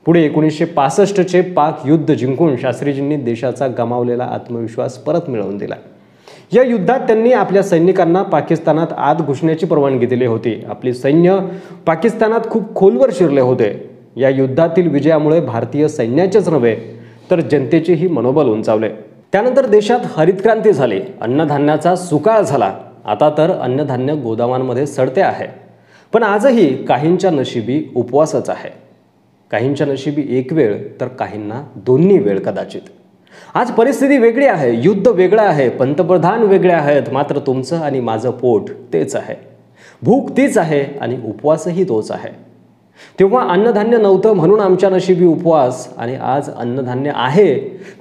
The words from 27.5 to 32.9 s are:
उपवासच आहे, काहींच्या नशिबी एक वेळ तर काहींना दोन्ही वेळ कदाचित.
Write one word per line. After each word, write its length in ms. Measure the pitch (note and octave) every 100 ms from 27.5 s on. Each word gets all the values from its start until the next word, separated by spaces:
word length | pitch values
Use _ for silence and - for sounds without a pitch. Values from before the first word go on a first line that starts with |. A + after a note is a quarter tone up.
| B2 G#2+ C#3+ D3+ B2
उपवासच 540 | A#2 B2+ D#3 C3 -
आहे, 220 | F#2 - - _ _ _ _ _ _ _
काहींच्या 360 | G#2+ B2+ C#3+ D3
नशिबी 360 | C3+ E3+ D3+ C3
एक 240 | B2 B2+
वेळ 300 | D#3+ A#2 G2+ - -
तर 80 | B2
काहींना 540 | - G2+ G#2+ G#2 A#2 D3+ -
दोन्ही 420 | G2 C3 F#3 F#3+
वेळ 200 | G#2 F#2+
कदाचित. 440 | - F#2+ F#2+ G2 -